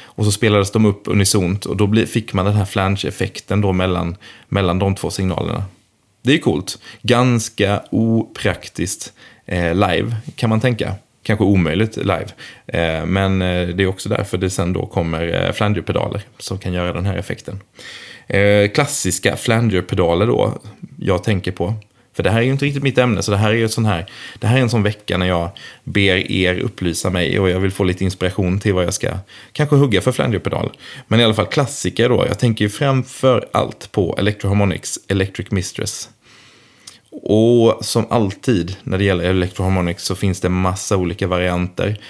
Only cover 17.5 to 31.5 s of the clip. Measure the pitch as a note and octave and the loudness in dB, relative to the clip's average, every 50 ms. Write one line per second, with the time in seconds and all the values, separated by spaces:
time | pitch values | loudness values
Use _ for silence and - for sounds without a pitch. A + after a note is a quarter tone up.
17.5 | - G2 - _ _ - - - - - - - - - - - - G2 G2+ G#2 | -12 -12 -14 _ _ -20 -20 -18 -18 -18 -18 -20 -20 -18 -8 -2 0 2 4 6
18.5 | G#2 G#2 G2+ G#2 - D3+ C#3+ - - - - F#2 F2+ - - G2+ C#2+ - - A#2+ | 6 6 4 4 2 0 0 0 -2 -4 -2 -2 -2 0 0 -2 -2 0 0 0
19.5 | A2+ A2+ A#2+ A2 F#2 F2+ F2+ - - F#2+ F2+ E2 E2+ F2+ G#2+ A#2+ A#2+ G2+ G2+ G#2+ | 2 2 2 2 2 0 0 0 0 2 2 2 2 2 2 2 2 2 2 0
20.5 | - - - G#2+ - - - - - - - F#2+ F#2 F2 - A2 G#2 F#2 - F2+ | 0 -4 -12 -18 -20 -20 -20 -20 -14 -8 -2 -2 -2 0 0 0 -2 0 -2 -6
21.5 | F#2 - F2+ F#2+ A2 A2 - _ _ _ _ _ - - - - G#2+ A2+ A#2+ C3 | -4 -4 -4 -4 -4 -6 -8 _ _ _ _ _ -6 -2 0 2 2 2 2 0
22.5 | C#3 C#3 C#3+ C#3+ C#3 C#3 C#3 C#3 - B2 B2 B2 G#2+ F2+ F#2+ G#2+ G2+ G2 A2 G#2+ | 0 0 -2 -2 -2 -2 -2 0 2 2 2 2 2 0 0 0 2 2 2 2
23.5 | A2 A#2 A2+ A2 - A#2+ A2 G#2+ F#2+ E2 - - - - - - - - - G#2 | 2 2 0 0 0 0 0 0 0 0 -4 -8 -14 -18 -18 -18 -10 -4 0 2
24.5 | B2 C3+ B2+ A2 A#2 A2 G2 G#2 G#2 - - - F2+ F#2 F2+ F#2 F2+ E2+ E2+ F2+ | 2 2 2 2 2 2 2 2 0 -4 -4 -4 -2 0 2 2 2 0 0 -4
25.5 | - - - - - - - - F#2+ G2+ G2 F#2+ F#2 F#2+ - - G2 G2 F2+ F2+ | -8 -12 -20 -20 -20 -16 -12 -4 0 2 4 4 4 2 0 0 0 0 2 2
26.5 | F2+ F2+ - A2 - - F2+ E2+ E2 - - F#2+ F#2 F2+ F2 - - G#2 G2 F#2 | 0 0 -2 -4 -4 -2 -4 -2 -2 -2 -2 -2 0 0 0 0 2 2 2 2
27.5 | F2 F#2 F#2+ F#2+ G2 - G2 F#2 F#2 - F#2+ F#2 F#2 - F#2 F2+ - - F#2 F2+ | 2 2 0 -2 0 0 0 0 0 0 -2 -4 -2 -2 -4 -4 -2 0 0 0
28.5 | F#2 G2+ - G#2+ F#2 F2+ F2 F2 F#2 - - - E2 F#2+ - _ - - - - | 0 0 0 0 2 2 2 2 0 0 -4 -4 -4 -6 -10 _ -20 -20 -20 -14
29.5 | - - D3+ D3 D3+ C#3 C#3+ C3 G2+ F2+ - B2+ - - C#3 B2+ G#2+ F2 - - | -4 -2 0 4 4 4 4 4 2 2 2 0 0 0 0 0 0 -2 -2 -2
30.5 | - - - - - - - - - - - - A2 A#2 A#2+ A2 G#2+ A2 F#2+ - | -2 -2 -4 -4 -6 -12 -20 -20 -18 -16 -4 0 2 4 4 4 4 2 0 0